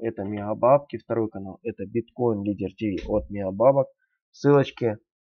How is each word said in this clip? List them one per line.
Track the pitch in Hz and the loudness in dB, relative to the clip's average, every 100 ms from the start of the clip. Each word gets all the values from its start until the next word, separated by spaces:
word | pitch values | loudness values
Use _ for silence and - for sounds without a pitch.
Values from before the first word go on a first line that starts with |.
это | 113 101 | -6 -6
Мегабабки, | 98 104 104 110 117 143 - 113 | -8 -6 -6 0 4 4 2 -12
второй | - 113 110 | -6 -4 -2
канал — | 98 98 - | -6 -12 -10
это | 113 107 98 | -10 -10 -6
Биткоин | 117 113 - 120 104 | -6 -6 -2 0 0
Лидер | 101 104 95 - | -2 -4 -6 -4
Ти | 107 | -4
Ви | 90 95 | -4 -2
от | 104 - | -4 -2
Мегабабок. | 101 95 98 127 139 131 _ _ _ _ | -8 -6 2 4 4 0 _ _ _ _
Ссылочки | - 143 143 131 - 117 107 _ _ _ | -2 4 4 4 -2 -2 -2 _ _ _